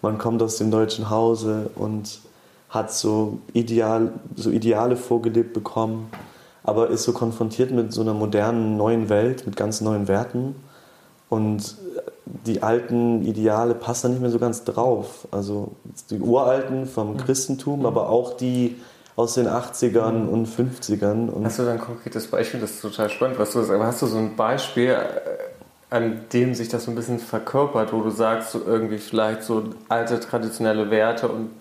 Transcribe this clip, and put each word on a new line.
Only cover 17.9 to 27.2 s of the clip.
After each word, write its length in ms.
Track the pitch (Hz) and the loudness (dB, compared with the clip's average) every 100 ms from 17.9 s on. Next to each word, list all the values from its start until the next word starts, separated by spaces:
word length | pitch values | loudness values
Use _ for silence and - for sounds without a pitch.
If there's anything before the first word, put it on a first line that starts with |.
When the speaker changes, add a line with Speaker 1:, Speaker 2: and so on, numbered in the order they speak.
| 110 - | 2 2
Speaker 1:
auch 260 | 113 123 - | 2 0 -4
die 400 | 127 123 120 120 - - - | -2 2 0 -2 -18 -20 -8
aus 200 | - 120 | -2 0
den 120 | 127 117 | 2 2
achtzigern 760 | 120 123 - 127 113 110 113 | 0 -4 0 4 4 4 0
Speaker 2:
Mhm. 60 | 107 | 2
Speaker 1:
und 160 | 113 113 | 0 0
fünfzigern. 840 | - 127 131 - 104 101 107 117 | 0 -2 -2 -4 0 2 0 -2
Und 160 | - | -2
Speaker 2:
Hast 140 | 110 107 | -2 0
du 40 | |
da 80 | 123 | -2
ein 60 | 113 | -2
konkretes 480 | 120 117 120 110 - | -6 -10 -8 -8 -2
Beispiel? 320 | - 117 127 | -2 -2 -4
Das 120 | 107 | -6
ist 100 | - | -8
total 280 | 107 98 104 | -10 -2 -2
spannend, 300 | - 131 - | 0 -2 0
was 120 | 104 | 0
du 80 | 120 | 0
sagst. 120 | 104 | 2
Aber 140 | 98 | 2
hast 160 | 113 117 | 2 0
du 60 | 127 | 0
so 100 | 110 | 0
ein 180 | 110 | -2
Beispiel, 540 | 107 113 135 - 120 127 | 0 0 0 -2 0 2
äh, 80 | 113 - - - - - - - _ _ | 2 0 -4 -6 -8 -10 -14 -20 _ _
an 300 | 120 113 113 - | -2 -2 -4 -2
dem 220 | 120 127 | 2 2
sich 140 | 120 113 | 0 -4
das 160 | 117 | -4
so 60 | 123 | -4
ein 40 | |
bisschen 240 | 117 117 | -6 -4
verkörpert, 720 | 120 | -6